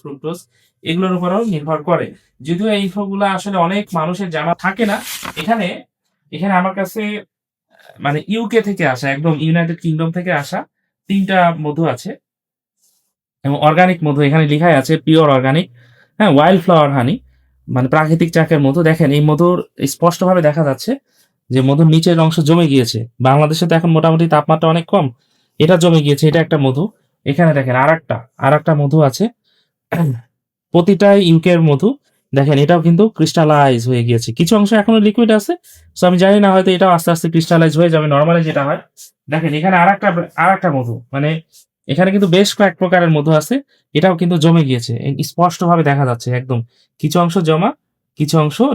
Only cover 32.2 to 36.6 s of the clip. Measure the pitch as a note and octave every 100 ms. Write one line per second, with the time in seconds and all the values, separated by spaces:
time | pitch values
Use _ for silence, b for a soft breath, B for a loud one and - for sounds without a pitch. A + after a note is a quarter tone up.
32.2 | - C3+ C#3 C#3+ D3 F3 E3+ E3+ A3 -
33.2 | D#3 E3+ D#3 D3 C#3 A#2 B2 B2 A#2 A#2
34.2 | A#2+ A2+ E3+ G#3+ G3+ A3 G3+ A3 G#3 G#3
35.2 | A3+ G#3+ C4 F4 b b b - F3+ F3+
36.2 | F#3+ G3+ G3 F#3+